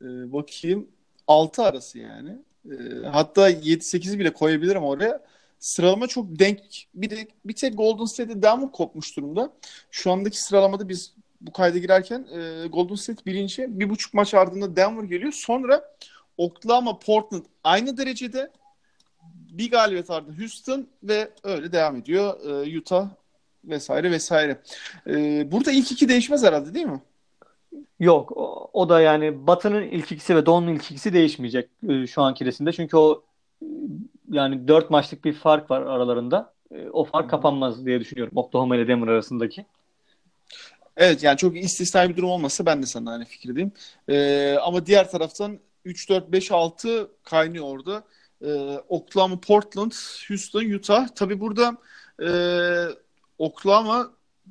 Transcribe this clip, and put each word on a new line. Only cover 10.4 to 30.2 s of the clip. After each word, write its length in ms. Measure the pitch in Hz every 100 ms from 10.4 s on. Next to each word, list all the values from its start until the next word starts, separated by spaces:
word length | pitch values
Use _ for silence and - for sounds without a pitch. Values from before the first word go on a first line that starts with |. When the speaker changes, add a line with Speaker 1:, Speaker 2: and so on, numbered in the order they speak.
Speaker 1:
sıralamada 460 | - 202 196 196 190
biz 240 | 180 - _ _ _
bu 100 | 165
kayda 240 | - 180 175
girerken, 500 | 180 190 190 240 262
e, 340 | 170 165 160 165
Golden 280 | 160 180 202
State 300 | - 226 190
birinci. 540 | 190 196 - 262 196
Bir 100 | 202
buçuk 240 | 208 -
maç 200 | 208 202
ardında 420 | 202 185 190 196 170
Denver 280 | 196 226
geliyor. 280 | 202 175 277
Sonra 640 | 294 - 247 254 294 - _ - _ _ -
Oklahoma, 640 | 175 _ 226 240 240 196
Portland 440 | - 214 214 190 - _
aynı 340 | 160 190 254 247
derecede. 540 | 262 240 247 254 285 _ _ _ _ _ _ _ - - -
Bir 200 | 165 233
galibiyet 380 | 233 214 180 175
ardından 300 | 160 151 156
Houston 480 | 220 - - 269 262 _
ve 260 | 196 214 214 _
öyle 280 | 202 175 165
devam 240 | 170 156 127
ediyor. 440 | 120 180 202 - 147 143 143
E, 120 | 160
Utah 320 | - 180 196 - _ _ _ _ -
vesaire 460 | 147 - 139 175
vesaire. 500 | 165 - 160 151 131 - - - - -
E, 440 | 147 147 147 147
burada 200 | 196 285
ilk 200 | 269 254
iki 180 | 254 247
değişmez 340 | 247 240 285
herhalde 300 | 214 151 143
değil 120 | 240 302
mi? 160 | 135 _ _ _ _ _ _ _ 302 - -
Speaker 2:
Yok. 320 | 175 156 - -
O, 340 | - - -
o 160 | - 175
da 120 | 165
yani 460 | 160 151 151 139 143
Batı'nın 340 | 180 208 208
ilk 300 | 196 170 -
ikisi 240 | 156